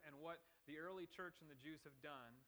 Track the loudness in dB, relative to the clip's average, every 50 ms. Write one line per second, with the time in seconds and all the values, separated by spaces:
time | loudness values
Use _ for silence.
0 | -2 -4 -4 0 2 2 2 0 -2 -10 -20 -10 -4 0 2 4 4 4 4 4
1 | 2 0 2 2 2 2 2 -2 -8 -8 -6 -4 -2 -2 -2 -2 -4 -8 -6 -2
2 | -2 0 0 0 -2 -4 -6 -10 -12